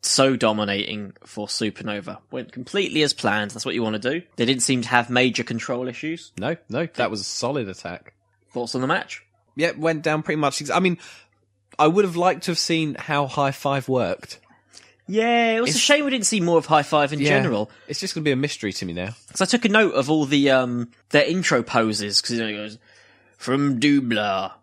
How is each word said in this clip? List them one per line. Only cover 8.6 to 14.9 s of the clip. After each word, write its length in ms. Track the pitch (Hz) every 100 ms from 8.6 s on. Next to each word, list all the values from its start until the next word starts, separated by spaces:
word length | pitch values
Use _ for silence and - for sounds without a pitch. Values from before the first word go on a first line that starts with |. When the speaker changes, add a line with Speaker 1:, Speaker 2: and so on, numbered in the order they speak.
| 120 131
Speaker 1:
on 60 |
the 60 | 131
match? 360 | 190 - - _ _ _ -
Speaker 2:
Yeah, 160 | 165
went 320 | - 160 160
down 180 | 156 156
pretty 180 | 156 156
much 220 | 143 -
ex-, 80 | 143
I 100 | 175
mean, 200 | 185 170 - - _ _ _ _ _ -
I 80 | 151
would 180 | 185 196
have 100 | 170
liked 260 | 180 180
to 80 | -
have 80 | 165
seen 340 | - 165 156 131
how 300 | - 151 135
High 260 | 147 139
Five 360 | 139 143 139 131
worked. 500 | 127 95 92 - - _ _ _ - -